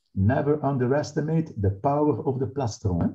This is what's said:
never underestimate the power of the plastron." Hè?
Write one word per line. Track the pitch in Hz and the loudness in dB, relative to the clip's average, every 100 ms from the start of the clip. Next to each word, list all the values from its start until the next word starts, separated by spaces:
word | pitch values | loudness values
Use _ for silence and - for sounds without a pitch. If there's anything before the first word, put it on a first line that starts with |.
| _ | _
never | 95 98 143 143 151 | 0 2 4 2 0
underestimate | 139 131 123 143 - 156 151 160 - 107 | 0 0 2 0 -2 -2 0 0 -2 -2
the | 98 | -2
power | - 143 143 151 110 | 0 0 2 2 0
of | 139 127 | -2 -2
the | 131 | -4
plastron." | 139 117 - 95 85 | -4 -6 -4 -2 0
Hè? | 269 | -2